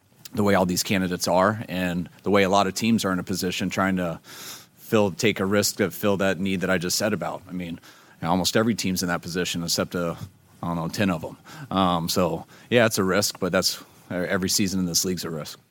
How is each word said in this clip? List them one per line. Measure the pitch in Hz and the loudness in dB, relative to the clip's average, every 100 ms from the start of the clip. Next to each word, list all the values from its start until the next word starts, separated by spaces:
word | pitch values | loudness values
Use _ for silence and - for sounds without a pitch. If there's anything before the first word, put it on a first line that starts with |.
| _ _ - | _ _ -10
the | 107 | -2
way | 101 95 | 2 4
all | 92 | 2
these | 90 | 0
candidates | - 101 92 90 - | 0 0 0 -2 2
are | 90 98 110 - | 4 4 2 -4
and | 90 90 87 82 - | -2 -2 -2 -4 -6
the | - | 2
way | 101 | 4
a | 95 | 6
lot | 101 95 | 4 2
of | |
teams | 95 113 110 98 | 0 2 2 2
are | |
in | 90 | -2
a | |
position | 85 90 92 - 95 | -2 -2 -2 -2 -2
trying | 104 95 92 | 0 0 2
to | 87 80 - - - - - _ | -2 -6 -12 -18 -16 -16 -20 _
fill, | - 113 101 | 0 2 2
take | 80 110 92 | 2 0 2
a | 95 | 0
risk | 104 101 - | 2 0 0
to | 98 | -2
fill | - 104 98 | 0 0 2
that | 98 87 | 0 0
need | 98 95 | -2 -2
that | 90 | 0
I | 92 | 0
just | 87 - | 0 -2
said | 104 | 0
about. | 101 - 76 - | -2 -4 -8 -10
I | |
mean, | 90 85 82 - - - - | -10 -8 -10 -16 -20 -20 -6
almost | 82 90 87 113 | 0 2 2 2
every | 113 104 | 2 0
team's | 98 92 | -2 -2
in | 92 | -2
that | 85 | -2
position | 87 87 87 87 | -4 -4 -2 -4
except, | 85 - 92 90 | -2 -2 -2 -2
uh, | 85 80 - _ _ - | -4 -6 -12 _ _ -10
I | 87 | -6
don't | 85 | -4
know, | 82 | -4
ten | - 98 | 0 0
of | 80 | 0
'em. | 67 - - - 139 92 | -6 -14 -18 -16 -4 0
Um, | 92 87 85 | 2 2 0
so, | 101 87 82 - - - | 0 0 -2 -10 -14 0
yeah, | 120 113 | 4 4
it's | - | 2
a | 95 | 2
risk, | 92 104 - | 2 0 -2
but | 92 | 0
that's, | 92 90 - - - - | 2 0 -4 -12 -20 -8
every | 90 85 95 92 | -4 -2 0 0
season | - 98 95 | 0 0 0
in | 87 | 0
this | 82 92 | 0 -2
league's | 90 | -4
a | 82 | -6
risk. | 78 73 - _ | -8 -10 -14 _